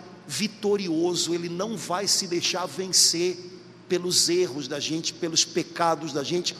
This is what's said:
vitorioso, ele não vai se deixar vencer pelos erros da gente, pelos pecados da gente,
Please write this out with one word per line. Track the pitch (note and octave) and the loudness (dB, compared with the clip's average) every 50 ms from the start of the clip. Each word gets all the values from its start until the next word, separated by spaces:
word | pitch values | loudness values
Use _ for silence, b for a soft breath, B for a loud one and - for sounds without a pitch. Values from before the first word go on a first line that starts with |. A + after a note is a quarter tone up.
| - - - - - | -10 -16 -18 -18 -12
vitorioso, | - C#3 C#3 G#3+ G#3 - - - G3+ G#3 G3+ F#3+ F3 D#3+ D#3+ E3+ F3+ F3+ - - D#3+ F3 | -6 -4 -2 -2 -2 -2 0 2 2 2 2 2 2 2 2 2 2 2 2 0 0 0
ele | E3+ E3+ F3 | -2 -2 -4
não | E3+ F3 F#3 A3+ A3+ | -2 -2 -2 -2 -2
vai | D#3+ C3+ - F3 F#3+ G#3 | -6 -2 -2 -2 0 2
se | - - - G3 | 2 2 2 2
deixar | E3+ F3 E3+ - - F#3+ F3 F3+ | 0 0 0 0 0 0 0 -4
vencer | F3+ - F#3 F#3+ F#3 E3+ - - - E3 E3 F3 F#3 F3 - - - - - - - - - - | -4 -4 -6 -4 2 4 6 6 6 4 2 0 0 0 -4 -10 -14 -16 -16 -18 -20 -20 -16 -4
pelos | - F3+ F3 F3+ F3+ E3 - - E3+ | -2 0 0 0 2 2 2 4 4
erros | E3+ F3+ F3+ D#3 - D3 C3+ | 4 2 2 2 0 -6 -6
da | C#3 D3 C#3+ | -6 -6 -4
gente, | A#2+ B2 D#3 E3 E3 - | -4 -4 -4 -2 -4 -4
pelos | - - F3 E3 D#3+ D#3 - | -4 -4 -4 0 2 2 0
pecados | - - F3 - - - - E3+ E3 D#3+ D3+ D3+ D3+ C3 | 2 0 -4 -4 -2 -2 0 2 2 2 2 -2 -6 -4
da | D3+ C3+ | -4 -2
gente, | A#2+ E3+ F3 - - - | 0 -2 -2 -2 -2 -6